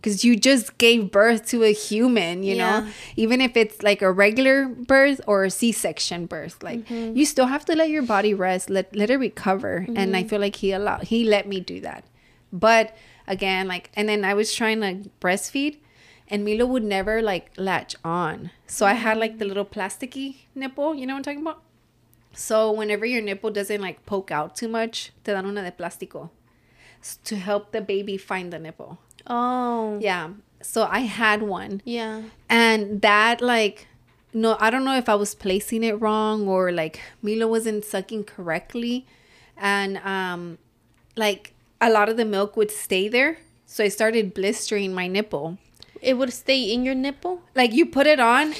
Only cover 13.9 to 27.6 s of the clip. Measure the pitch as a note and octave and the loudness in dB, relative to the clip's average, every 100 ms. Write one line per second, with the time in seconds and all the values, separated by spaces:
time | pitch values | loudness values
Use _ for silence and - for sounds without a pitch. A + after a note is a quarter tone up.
13.9 | G#3 G#3+ G#3 G3 G3+ G#3+ - A3 A3 G3 | -4 0 0 2 0 0 0 0 0 -2
14.9 | F#3+ G3+ - F3+ G3 - C#4 D4 - _ | -4 -12 -4 0 0 -2 -4 -4 -6 _
15.9 | _ - _ - G#3 G#3 G#3+ B3 B3+ G#3 | _ -20 _ -8 -4 -2 0 0 0 0
16.9 | F#3+ G3 A3 A3 F3 - - F#3+ E3+ - | -2 0 0 0 -2 -6 -6 -2 -2 -4
17.9 | - E3 F3 D#3+ - F3 - - - G3 | -10 -6 -4 -4 -6 -14 -18 -14 0 2
18.9 | A3 A3 A3 A3+ A3+ G3+ G3 G3+ G#3+ F#3+ | 2 0 0 -2 -4 -6 -4 -6 -8 -8
19.9 | - C4 C4+ C4+ C4 _ C4+ C4 C4 D4 | -8 -12 -10 -12 -12 _ -12 -10 -4 -4
20.9 | C#4+ B3+ C#4 C#4+ C#4+ D#4+ D#4 _ _ _ | -4 -6 -8 -8 -8 -8 -10 _ _ _
21.9 | _ _ _ _ - - A3 A3 G#3+ G#3+ | _ _ _ _ -14 -2 0 2 0 -2
22.9 | G#3 A3+ B3 G#3 G3 A3 G#3 G3+ G#3 F#3+ | -2 -2 -2 -4 -4 -4 -4 -4 -4 -6
23.9 | - - G3 F#3+ D3+ D#3 - A3+ A3+ A3+ | -10 -8 -6 -4 -4 -6 -8 -6 -4 -4
24.9 | - - _ - G3 F#3+ G3+ F3+ - F3 | -6 -12 _ -6 -4 -4 -6 -8 -10 -10
25.9 | - F#3 D3 D#3+ - _ _ _ _ - | -10 -14 -14 -16 -18 _ _ _ _ -20
26.9 | _ - - - G#3 F#3 G#3 | _ -18 -16 -10 -8 -2 -4